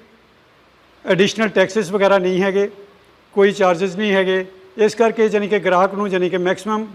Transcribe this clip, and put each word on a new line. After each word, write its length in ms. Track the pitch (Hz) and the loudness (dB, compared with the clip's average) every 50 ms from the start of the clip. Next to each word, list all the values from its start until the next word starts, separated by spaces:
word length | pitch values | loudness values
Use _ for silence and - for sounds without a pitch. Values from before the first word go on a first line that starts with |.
| - _ _ _ _ _ _ _ _ _ _ _ _ _ _ _ _ _ _ _ - | -14 _ _ _ _ _ _ _ _ _ _ _ _ _ _ _ _ _ _ _ -4
ਐਡੀਸ਼ਨਲ 440 | 262 196 170 202 202 - - 226 214 | -2 0 2 2 0 0 -2 -4 -2
ਟੈਕਸਿਸ 420 | 165 202 190 185 - 220 208 160 | 0 0 0 0 0 -4 -4 -2
ਵਗੈਰਾ 280 | 190 208 196 190 196 196 | -2 0 2 2 2 2
ਨਹੀਂ 220 | 180 185 185 175 190 | 2 0 0 0 0
ਹੈਗੇ, 260 | 196 185 196 202 202 - - - - _ _ _ _ _ _ _ _ - | 0 0 -2 -2 -4 -6 -10 -20 -20 _ _ _ _ _ _ _ _ 0
ਕੋਈ 180 | 202 196 208 196 | 2 2 2 2
ਚਾਰਜਿਸ 440 | 196 202 185 180 160 190 196 170 | 2 2 2 2 0 -2 -4 -4
ਨਹੀਂ 160 | 185 214 214 196 | -4 -2 0 2
ਹੈਗੇ। 320 | 190 185 185 190 190 185 185 - - - - - - | 2 2 2 0 -2 -4 -6 -12 -20 -20 -14 -4 -2
ਇਸ 160 | 214 214 - | 0 0 2
ਕਰਕੇ, 320 | - 233 226 220 226 220 | 2 0 0 2 2 0
ਯਾਨੀ 220 | 214 190 208 208 196 | 0 0 0 -2 0
ਕਿ 100 | 202 202 | -2 -2
ਗ੍ਰਾਹਕ 360 | 160 185 180 180 190 196 196 | 0 2 2 4 2 2 0
ਨੂੰ, 140 | 196 202 202 | -2 -4 -4
ਯਾਨੀ 200 | 185 185 180 180 | -2 -2 -2 -2
ਕਿ 80 | 165 185 | -2 -2
ਮੈਕਸਿਮਮ 480 | 180 180 190 190 - 208 214 214 220 214 196 | -2 -2 -2 -4 -4 -4 -4 -4 -6 -8 -8